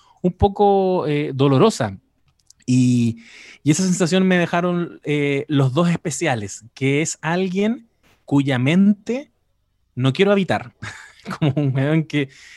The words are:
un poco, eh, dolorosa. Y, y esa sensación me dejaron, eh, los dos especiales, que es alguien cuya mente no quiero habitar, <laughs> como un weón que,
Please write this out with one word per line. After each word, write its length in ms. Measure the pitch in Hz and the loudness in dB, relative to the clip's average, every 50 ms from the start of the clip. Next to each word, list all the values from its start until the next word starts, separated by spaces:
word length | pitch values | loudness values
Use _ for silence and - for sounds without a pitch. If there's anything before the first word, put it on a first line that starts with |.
| _ _ _ _ - | _ _ _ _ -4
un 100 | 180 175 | -4 0
poco, 720 | - 202 202 196 - 208 202 196 196 190 185 185 175 - | 0 0 0 2 2 2 4 4 2 2 0 0 -2 -2
eh, 240 | 151 147 147 151 143 139 | -2 -2 -2 -4 -4 -2
dolorosa. 600 | 131 139 147 135 131 190 226 - - 123 104 98 - _ _ _ _ _ _ _ _ _ _ _ _ _ | 0 2 4 4 4 4 4 2 0 -4 -6 -8 -12 _ _ _ _ _ _ _ _ _ _ _ _ _
Y, 520 | - 127 127 127 123 123 120 117 113 113 - - - - - - - - _ - | 0 2 4 4 4 2 2 0 0 -2 -6 -12 -20 -20 -20 -20 -20 -20 _ -2
y 80 | 143 | 0
esa 120 | 151 180 190 | 0 0 0
sensación 440 | 185 180 165 185 147 180 190 190 | 0 0 0 0 0 2 2 2
me 100 | 185 185 | 2 2
dejaron, 600 | 175 170 - - 175 175 180 175 175 170 - - - - | 2 0 0 -2 -2 -2 -2 -2 -4 -6 -8 -10 -10 -6
eh, 420 | - 147 147 143 143 139 139 - | -4 -2 -2 -2 -2 -2 -4 -2
los 260 | - 151 139 139 127 123 | -2 0 0 0 2 2
dos 160 | 160 175 170 | 0 0 0
especiales, 760 | 170 - - 170 - - 170 151 127 110 101 98 - - 107 - _ | 0 -2 -4 -8 -6 -4 -4 -2 -2 -4 -6 -10 -14 -16 -20 -20 _
que 280 | - 131 135 143 147 | -4 -2 -2 0 -2
es 160 | 160 - - - | -2 -4 -6 -8
alguien 640 | - 156 170 185 190 185 180 196 202 220 240 277 - _ _ _ _ _ _ _ _ | -6 -4 -4 -2 -4 -4 -2 -2 -2 -2 -2 -6 -10 _ _ _ _ _ _ _ _
cuya 340 | - 139 143 139 139 131 120 | 0 0 0 2 0 0 0
mente 720 | 123 143 165 185 196 208 208 - _ 226 233 269 294 - _ _ _ _ _ _ _ _ _ _ _ _ _ | 0 2 2 4 4 2 2 0 _ -6 -6 -6 -8 -12 _ _ _ _ _ _ _ _ _ _ _ _ _
no 160 | 123 127 135 | -2 -2 0
quiero 200 | 127 - 196 196 | 0 2 2 2
habitar, 420 | 202 202 185 - 110 101 - - - _ | 2 2 0 0 -4 -4 -6 -10 -16 _
<laughs> 580 | - - - - - - _ - - - - - | -18 -16 -16 -18 -20 -20 _ -20 -16 -14 -6 -2
como 140 | 160 143 135 | -2 -2 0
un 180 | 147 147 135 123 | 0 -2 -2 -2
weón 300 | 135 135 147 160 160 151 | -2 0 0 0 0 -2
que, 260 | - - 147 135 139 - - - - - | -2 -4 -4 -4 -6 -10 -18 -20 -20 -20